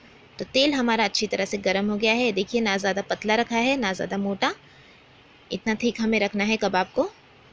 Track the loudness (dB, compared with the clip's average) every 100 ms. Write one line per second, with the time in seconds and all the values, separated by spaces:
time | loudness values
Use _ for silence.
0 | -20 -20 -16 -12 -2 2 2 2 2 2
1 | 0 0 -2 -2 -4 -2 0 0 0 0
2 | 2 2 2 0 -2 0 0 0 0 -2
3 | -2 -4 0 0 2 0 2 2 0 -2
4 | -4 -2 -2 0 -2 -4 -12 -20 -20 -20
5 | -20 -20 -20 -20 -10 -6 -4 -2 0 0
6 | 0 2 0 0 0 0 2 0 0 -2
7 | -4 -6 -20 -20 -20